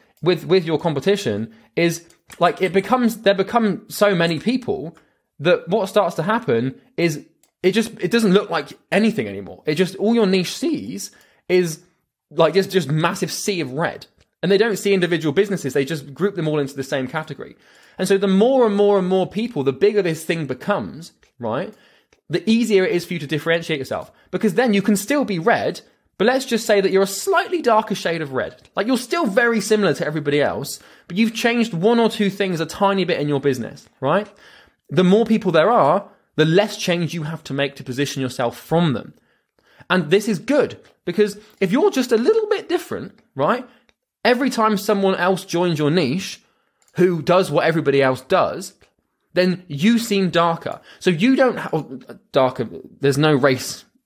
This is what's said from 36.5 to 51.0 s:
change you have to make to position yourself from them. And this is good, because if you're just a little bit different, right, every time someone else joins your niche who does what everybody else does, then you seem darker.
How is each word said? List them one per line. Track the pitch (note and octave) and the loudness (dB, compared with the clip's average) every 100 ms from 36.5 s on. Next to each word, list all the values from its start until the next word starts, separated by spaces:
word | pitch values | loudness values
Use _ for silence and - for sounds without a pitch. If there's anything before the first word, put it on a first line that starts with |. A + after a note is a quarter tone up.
| F3 G#3+ - | 4 2 -2
change | - F3 D#3+ | -2 -2 -2
you | E3+ | -6
have | D3+ D#3+ | -8 -10
to | - | -8
make | C#3 C#3 - | -4 -4 -6
to | |
position | B2+ B2 C#3+ C#3 | -10 -4 -4 -4
yourself | B2+ B2+ A#2+ A#2+ | -6 -2 -4 -4
from | - E3 E3+ | -2 0 2
them. | B2 - - _ _ _ _ _ _ - | -2 -6 -20 _ _ _ _ _ _ -2
And | F3+ D3+ | -2 2
this | G3 A3+ | 2 2
is | F3+ | -4
good, | - C#4+ E3+ - - _ | 0 2 0 -4 -20 _
because | - F3 G#3 G3+ - - | -6 0 0 -2 -14 -4
if | F#3 | -2
you're | A#3+ G4+ | 2 2
just | C4+ B3+ | 2 0
a | A#3 | 0
little | C4+ A4 G#4 | 2 2 2
bit | G4 - | -4 -2
different, | E4 - F#2+ - _ _ C3 | -6 -4 -12 -12 _ _ -4
right, | D3 A#3+ - _ _ _ _ _ | -2 -2 -6 _ _ _ _ _
every | A3 A#3+ C4+ | 0 2 0
time | A#3+ A3 G3+ | 0 0 0
someone | G3 G3+ G3 | 0 0 2
else | F#3 F3+ F#3 | 2 0 0
joins | - E3+ F3+ D3+ | -2 -2 0 0
your | D3 | 2
niche | F3 C3+ D#3+ - - _ _ _ _ _ | 2 0 -2 -6 -14 _ _ _ _ _
who | - F3+ E3+ | 2 2 2
does | D3 F3 D#3+ | 2 2 2
what | D3+ D#3 | 0 2
everybody | D#3+ C#3 C3+ | 0 2 2
else | C3 B2+ | 2 0
does, | - F#3 B2 C3 G3 _ _ _ _ _ _ | 0 0 0 -4 -12 _ _ _ _ _ _
then | F3 F#3 F3+ - | 0 0 0 -6
you | C#3+ G3 A#3 | 0 2 2
seem | A3+ G3 F#3 | 2 0 0
darker. | E3+ E3+ E3 - - - - | 2 0 0 -6 -12 -16 -4